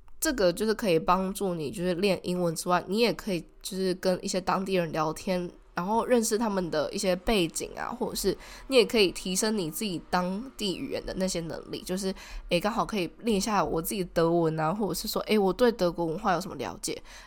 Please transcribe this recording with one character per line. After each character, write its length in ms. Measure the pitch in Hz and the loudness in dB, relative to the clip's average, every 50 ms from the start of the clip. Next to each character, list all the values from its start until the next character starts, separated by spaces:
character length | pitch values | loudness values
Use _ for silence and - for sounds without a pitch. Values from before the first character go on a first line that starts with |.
| - - - - | -18 -18 -4 0
这 120 | - - | 0 0
个 180 | - 214 196 175 | 2 4 4 4
就 140 | 170 - 214 | 4 2 0
是 80 | 220 | 0
可 180 | 214 214 233 196 | 0 0 2 4
以 80 | 165 160 | 4 4
帮 340 | 160 190 180 185 190 185 202 | 4 4 2 2 2 -2 -2
助 200 | - 208 185 175 | -2 -2 -2 -2
你， 160 | 165 151 127 | -2 -4 -6
就 120 | - - | -4 -2
是 120 | 175 185 180 | 0 0 0
练 240 | 160 202 196 180 - | 2 2 2 2 0
英 180 | - - 180 180 | 0 -2 0 0
文 140 | 180 170 160 | 0 0 -2
之 140 | - - 180 | -2 0 2
外， 140 | 180 175 - | 2 2 2
你 120 | 180 190 220 | 0 2 2
也 140 | 240 214 | 2 2
可 200 | 170 - - 220 185 | 2 0 -2 -4 -4
以 120 | 165 160 - - - | -4 -4 -8 -16 -16
就 160 | - - 190 | -12 -8 -4
是 180 | 185 190 185 180 | -2 0 0 0
跟 260 | 185 - 185 180 - - | 0 0 0 0 0 -2
一 40 | 196 | -4
些 120 | - 185 | -4 -2
当 240 | 185 - 180 180 190 | 0 0 0 0 0
地 100 | 185 190 | 0 2
人 160 | 180 170 156 | 2 2 0
聊 220 | 147 160 156 156 | 0 0 0 0
天， 380 | 156 - - 202 185 180 175 175 - - - - - | -2 -4 -4 -2 -2 -2 -2 -6 -10 -16 -20 -10 -6
然 100 | 175 175 | -4 -2
后 220 | 196 220 233 196 | 0 0 0 2
认 160 | 214 254 240 220 | 4 4 4 4
识 140 | - 220 208 | 2 0 0
他 100 | 240 214 | 0 0
们 220 | 196 190 180 160 | 0 0 -2 0
的 200 | 151 151 139 - | 0 0 -2 -2
一 40 | - | -2
些 180 | 202 202 190 180 | -2 0 0 0
背 320 | 185 - - 226 202 170 | 0 0 2 2 2 2
景 260 | 160 - - - - - | 0 -2 -6 -8 -8 -8
啊， 160 | 65 76 - | -8 -8 -6
或 160 | 240 240 220 - | -6 -4 -6 -4
者 60 | - | -4
是 200 | - - 196 - - - - - - - - | -2 0 0 -2 -2 -6 -16 -18 -16 -6 4
你 80 | 269 | 6
也 100 | 247 202 | 6 6
可 120 | 185 - 226 | 6 6 4
以 140 | 202 170 | 4 4
提 240 | - - - 190 185 | 2 -2 -4 -2 0
升 200 | 185 226 214 220 214 | 0 0 0 0 0
你 120 | 175 151 | -2 -4
自 140 | 156 - 226 | -4 -4 -4
己 160 | 202 175 - - - | -4 -4 -6 -4 -2
当 420 | - 180 180 180 185 202 254 269 - | 0 0 0 0 -2 -4 -8 -10 -8
地 220 | - 214 196 165 - | -4 -2 -2 -2 -2
语 140 | 139 - | -4 -4
言 120 | - - - | -6 -6 -6
的 80 | - - - | -6 -2 -2
那 100 | 190 185 | -2 -2
些 120 | - 170 | -2 -4
能 300 | 165 160 - - - - | -4 -6 -8 -10 -10 -10
力， 120 | - - | -10 -10
就 120 | - - 185 | -6 -6 -4
是， 200 | 190 202 190 185 - - - - - - - | -4 -4 -4 -6 -6 -12 -14 -14 -14 -2 0
诶， 100 | 180 170 | 0 0
刚 140 | - 208 | 2 0
好 140 | 226 208 175 | 0 0 -2
可 120 | - 220 208 | 0 -2 -2
以 120 | 170 156 - - | -2 -4 -6 -4
练 180 | 185 233 214 | -2 0 0
一 40 | 190 | 2
下 220 | 190 226 208 190 | 2 2 2 2
我 200 | 165 - - 165 | 2 2 0 -2
自 120 | 170 - 233 | -2 -2 -4
己 80 | 202 | -4
的 80 | 175 170 - | -4 0 2
德 160 | 180 165 165 | 2 4 4
文 280 | 170 170 170 160 160 156 | 4 4 4 2 2 0
啊， 140 | 156 156 | 0 0
或 160 | 185 214 214 185 | 0 0 -2 -2
者 60 | 185 | -2
是 120 | - - | -4 -4
说， 140 | 214 - 190 | -4 -4 -4
诶， 140 | - - 214 | 0 2 2
我 160 | 214 196 185 | 4 4 4
对 180 | 180 - - - | 4 4 4 4
德 220 | - - 180 175 | 4 4 0 0
国 140 | 170 170 170 | 2 0 -2
文 120 | 160 156 190 | -2 -2 -2
化 140 | 220 208 | 0 0
有 80 | 180 160 | 0 0
什 80 | 190 - | -2 -6
么 60 | - | -8
了 220 | 135 117 92 85 - | -8 -8 -8 -8 -8
解？ 220 | - - - - - - - - - | -8 -8 -8 -8 -12 -16 -18 -20 -18